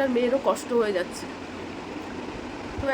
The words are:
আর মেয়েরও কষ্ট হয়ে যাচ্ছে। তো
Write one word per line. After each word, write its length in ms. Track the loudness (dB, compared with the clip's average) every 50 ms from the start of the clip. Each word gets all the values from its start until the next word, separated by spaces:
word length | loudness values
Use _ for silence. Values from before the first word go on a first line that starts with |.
| 2
আর 60 | 4 4
মেয়েরও 220 | 4 4 4 4 4 4 4
কষ্ট 220 | 2 2 2 2 4 4
হয়ে 160 | 4 4 4 2
যাচ্ছে। 280 | 0 -2 -4 -8 -8 -8 -8 -10 -10 -10 -8 -8 -8 -8 -8 -8 -8 -8 -8 -8 -8 -8 -8 -8 -8 -8 -8 -8 -8 -8 -8 -8 -8 -6 -4 -2
তো 60 | 2 4